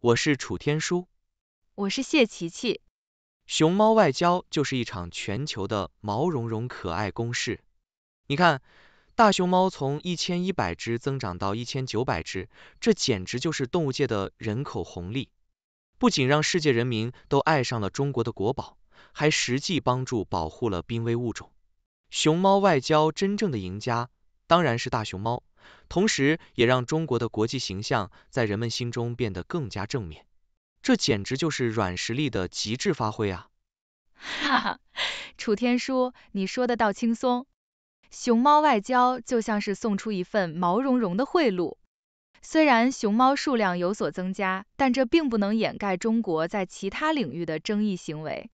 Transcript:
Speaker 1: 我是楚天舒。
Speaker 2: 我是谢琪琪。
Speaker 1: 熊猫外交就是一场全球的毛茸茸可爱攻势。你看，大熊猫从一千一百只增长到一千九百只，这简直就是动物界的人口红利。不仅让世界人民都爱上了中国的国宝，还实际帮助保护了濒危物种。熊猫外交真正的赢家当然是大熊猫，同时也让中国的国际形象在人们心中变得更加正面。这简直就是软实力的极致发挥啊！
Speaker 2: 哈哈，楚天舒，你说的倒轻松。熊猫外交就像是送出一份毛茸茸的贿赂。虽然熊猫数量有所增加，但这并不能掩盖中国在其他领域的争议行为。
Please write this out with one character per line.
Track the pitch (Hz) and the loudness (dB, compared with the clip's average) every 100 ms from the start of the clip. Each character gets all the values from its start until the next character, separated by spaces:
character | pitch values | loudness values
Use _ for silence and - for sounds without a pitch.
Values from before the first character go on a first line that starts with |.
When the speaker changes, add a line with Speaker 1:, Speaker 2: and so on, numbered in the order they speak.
Speaker 1:
我 | 120 117 | 4 4
是 | 156 139 | 2 0
楚 | - 90 | -2 -4
天 | - 151 | -2 -2
舒。 | - 180 180 _ _ _ _ _ _ - | -2 -4 -4 _ _ _ _ _ _ -6
Speaker 2:
我 | 196 | -4
是 | - | -4
谢 | 262 311 226 | 0 2 2
琪 | - 165 | 0 -10
琪。 | - 247 - _ _ _ _ _ _ - | -6 -4 -6 _ _ _ _ _ _ -8
Speaker 1:
熊 | - 156 | 2 4
猫 | 190 214 | 6 6
外 | 220 175 | 6 4
交 | 135 175 180 - | 4 2 2 -2
就 | - 135 | -2 0
是 | 127 | -2
一 | |
场 | 117 101 87 | -4 -8 -10
全 | - - 104 151 | -8 -6 -4 -6
球 | - 98 | -6 -4
的 | 107 92 _ | -4 -4 _
毛 | 104 104 170 | -6 -2 -2
茸 | 143 117 | -2 -4
茸 | 110 123 | -4 -6
可 | - 90 | -6 -6
爱 | 85 104 | -4 -4
攻 | - 117 | -4 -4
势。 | 120 - 92 _ _ _ _ _ _ - | -4 -4 -6 _ _ _ _ _ _ -6
你 | 143 | 2
看， | 175 135 _ _ - _ _ - | 4 2 _ _ -20 _ _ 4
大 | 220 | 4
熊 | 190 180 | 6 2
猫 | 185 185 | 4 2
从 | - 135 147 | 0 -4 -4
一 | 175 170 | -4 -4
千 | - 175 | -2 -2
一 | 185 | -2
百 | 185 98 85 | -2 -2 -4
只 | - 120 | -4 -4
增 | 139 135 | -2 -4
长 | 107 87 | -6 -4
到 | 98 107 | -4 -4
一 | |
千 | 120 135 127 | -6 -6 -4
九 | 107 | -4
百 | 131 92 | -2 -4
只， | - 95 90 _ - _ | -4 -8 -10 _ -20 _
这 | 233 | 2
简 | 208 - 104 | 2 2 -2
直 | 92 123 | -4 -4
就 | 165 | -4
是 | 151 131 | -4 -2
动 | 180 147 | 0 -2
物 | |
界 | 131 143 | 0 0
的 | 104 95 _ | 0 -4 _
人 | 110 107 143 | -6 -4 -6
口 | 110 | -8
红 | 85 92 87 | -8 -10 -8
利。 | 123 - _ _ _ _ _ _ _ | -8 -8 _ _ _ _ _ _ _
不 | 247 | 2
仅 | - 127 | 4 4
让 | 147 | 4
世 | 254 180 | 2 2
界 | 151 | 2
人 | 117 123 | 2 0
民 | 113 113 - _ | -2 -4 -8 _
都 | 143 | 2
爱 | 156 156 | 4 2
上 | 120 120 | 2 -2
了 | 98 | -4
中 | - 139 | -2 -2
国 | 127 | 0
的 | 113 | -2
国 | - 98 | 0 -2
宝， | 127 - _ _ - - | -2 -8 _ _ -20 -20
还 | - 151 | 0 2
实 | 151 - 127 | 2 0 -2
际 | - 156 | 0 -2
帮 | - 127 131 | 0 0 -2
助 | 117 - | -4 -2
保 | 90 80 | -2 -2
护 | - 117 | -2 -2
了 | 90 | -2
濒 | - 113 | -4 -4
危 | 117 117 | -2 -2
物 | 123 | -4
种。 | - - _ _ _ _ _ _ | -6 -14 _ _ _ _ _ _
熊 | - 156 165 | 0 2 4
猫 | 190 196 | 4 6
外 | 196 147 | 6 4
交 | - 151 156 | 4 4 4
真 | - 196 202 | 2 -2 0
正 | 202 | -2
的 | 120 | -2
赢 | 92 98 | -6 -6
家 | 123 117 120 _ _ _ _ | -2 -2 -4 _ _ _ _
当 | 170 | 4
然 | 156 120 | 4 0
是 | 127 | -2
大 | 120 | -4
熊 | 107 92 | -4 -6
猫， | 110 120 _ _ - - _ | -6 -6 _ _ -20 -20 _
同 | 170 214 | 0 2
时 | - 139 165 - | 4 2 2 -4
也 | - 120 | 2 4
让 | 127 120 | 4 2
中 | 156 160 | -2 0
国 | 117 | 0
的 | 113 | 0
国 | 107 113 | 0 -2
际 | 127 | -2
形 | - 95 | -6 -8
象 | 104 123 90 - _ | -2 -2 -2 -12 _
在 | 131 110 | -2 0
人 | 101 | -2
们 | 117 | -4
心 | - 120 | -4 -6
中 | 120 120 120 | -4 -6 -4
变 | 117 | -4
得 | 90 | -4
更 | - 175 117 | -6 -6 -6
加 | 98 98 | -8 -6
正 | 131 90 | -6 -8
面。 | 76 _ _ _ _ _ _ | -14 _ _ _ _ _ _
这 | - 240 | 0 2
简 | - 104 98 | 2 0 -2
直 | 131 | -4
就 | 165 | -2
是 | - 120 | -2 -2
软 | 110 95 90 | 0 -2 -4
实 | - | -6
力 | 117 147 | -4 -2
的 | 104 90 | -2 -4
极 | - 104 120 | -6 -6 -2
致 | 208 | -2
发 | 156 110 | 0 -2
挥 | 107 104 | -2 -4
啊！ | 90 - _ _ _ _ _ _ | -4 -12 _ _ _ _ _ _
Speaker 2:
哈 | _ - - 294 247 | _ -12 -6 0 0
哈， | 214 - _ - - - - - | -2 -8 _ -8 -8 -8 -14 -8
楚 | - | -4
天 | 202 240 247 | 0 2 0
舒， | - 262 254 - _ | 0 0 0 -4 _
你 | 196 190 | -6 -4
说 | - 247 | -2 -2
的 | 233 | 2
倒 | 220 | 0
轻 | 196 233 | 2 -2
松。 | 233 254 247 269 _ _ _ _ _ _ | 0 0 -2 -4 _ _ _ _ _ _
熊 | - - 226 | -6 2 4
猫 | 277 294 | 6 6
外 | 302 220 | 6 2
交 | 196 254 247 254 | 2 4 4 2
就 | - 240 | -2 -2
像 | 220 208 | 0 -2
是 | 208 196 | -2 -4
送 | 233 196 | -2 -2
出 | 220 | -2
一 | 196 | -4
份 | 180 - 175 | -2 0 0
毛 | 160 175 196 | 0 2 2
茸 | 269 254 | 2 2
茸 | 208 185 | 2 0
的 | 277 | 0
贿 | 359 269 | 2 2
赂。 | 180 165 - _ _ _ _ _ _ | 2 -4 -6 _ _ _ _ _ _
虽 | - 320 | 0 4
然 | 302 233 240 | 6 6 4
熊 | 262 208 | 0 0
猫 | 214 262 277 | 4 4 4
数 | - 240 | 0 0
量 | 196 175 | 0 0
有 | 175 | -2
所 | 214 170 | 0 -4
增 | 175 185 | -4 -6
加， | 190 190 190 - - | -2 -2 -4 -8 0
但 | 269 | 2
这 | 247 254 | 2 4
并 | 330 294 | 2 2
不 | 226 | 0
能 | 202 220 | 2 2
掩 | 190 - | 0 -2
盖 | 202 185 | -4 -2
中 | 226 226 | 0 0
国 | 214 160 165 | 0 0 0
在 | 208 185 | -2 -6
其 | - 196 | -6 -8
他 | - 311 | -2 -2
领 | 311 165 | 0 -2
域 | 170 165 | -4 -6
的 | 156 | -6
争 | - 208 | -2 0
议 | 214 185 | 0 -2
行 | - 151 | -6 -8
为。 | 151 - - | -8 -8 -10